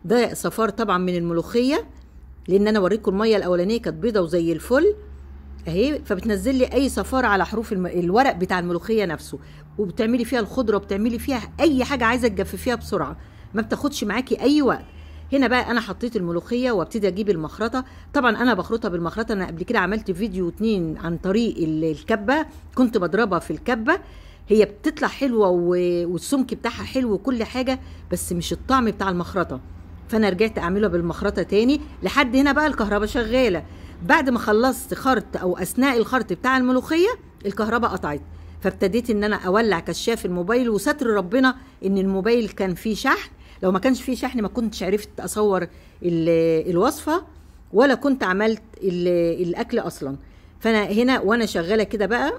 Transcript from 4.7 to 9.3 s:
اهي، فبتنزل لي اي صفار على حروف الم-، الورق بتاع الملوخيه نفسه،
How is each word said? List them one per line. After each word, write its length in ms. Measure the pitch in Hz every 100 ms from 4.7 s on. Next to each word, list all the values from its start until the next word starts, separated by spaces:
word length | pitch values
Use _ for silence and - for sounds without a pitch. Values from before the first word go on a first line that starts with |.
| 254 381 415 - - - - - - -
اهي، 320 | 170 269 294
فبتنزل 500 | - 190 226 202 208
لي 100 | 262
اي 240 | 247 247 269
صفار 380 | - 190 262 247
على 200 | 196 170
حروف 260 | 220 220
الم-، 140 | 190 180
الورق 460 | 175 170 208 269
بتاع 260 | 175 180 180
الملوخيه 460 | 175 175 - 220
نفسه، 340 | 185 151 -